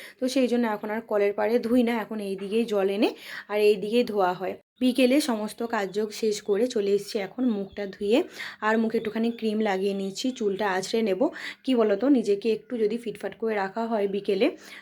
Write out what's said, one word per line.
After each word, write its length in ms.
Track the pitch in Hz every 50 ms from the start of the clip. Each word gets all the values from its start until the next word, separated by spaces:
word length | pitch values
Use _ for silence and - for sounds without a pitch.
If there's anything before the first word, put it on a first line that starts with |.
| - - - -
তো 80 | 254
সেই 200 | 254 - 277 254
জন্য 200 | 220 240 240 240
এখন 220 | 220 208 208 220 208
আর 120 | 214 226
কলের 320 | 233 - 214 202 202 202 202
পাড়ে 260 | 214 208 214 233 247
ধুই 240 | 240 220 247 254 233
না, 100 | 226 240
এখন 260 | 226 202 - 220 214
এই 160 | 202 196 196
দিকেই 300 | 185 202 190 214 226 233
জল 240 | 190 208 196 190 202
এনে 240 | 196 208 269 440 - - - - - - -
আর 120 | - 208 208
এই 160 | 208 208 214
দিকেই 280 | 190 208 208 226 247 240
ধোয়া 300 | 233 208 202 185 180 180
হয়। 240 | 175 185 185 196 - _ _ _ -
বিকেলে 420 | 247 254 240 262 254 247 262 302
সমস্ত 420 | 294 262 226 208 214 214 - - 233
কাজযোগ 480 | 233 233 214 196 185 180 208 220 208
শেষ 300 | - - 226 214 202 -
করে 260 | - - 202 196 240
চলে 240 | 254 - 214 202 196
এসেছি 280 | 202 196 202 - - 214
এখন 300 | 196 185 - 247 262 247
মুখটা 360 | 208 202 196 196 - 208 202
ধুয়ে, 380 | 196 190 - 208 202 226 302 370 - - - - - - -
আর 160 | 214 214 220
মুখে 200 | 226 220 220 233
একটুখানি 340 | 226 226 214 208 226 226 233
ক্রিম 280 | 233 233 226 220 208 220
লাগিয়ে 340 | 220 208 190 190 196 202 196
নিচ্ছি, 380 | 196 196 196 190 - - 262
চুলটা 380 | 254 - 220 202 190 196 214 196
আঁচড়ে 320 | 180 190 190 - - 226
নেব। 280 | 226 202 185 185 269 339 - - - - - - -
কি 120 | 262 262
বলো 200 | 233 214 208 202
তো, 140 | 196 240 285
নিজেকে 420 | 285 240 208 202 202 202 - 226
একটু 260 | 220 220 - - 247
যদি 200 | 220 220 202 226
ফিটফাট 380 | 233 - 214 196 - - 190 -
করে 200 | - 226 220 214
রাখা 300 | 202 190 196 196 226 233
হয় 220 | 226 233 208 202
বিকেলে, 480 | 202 196 202 202 - 196 190 240 349 - - - - - -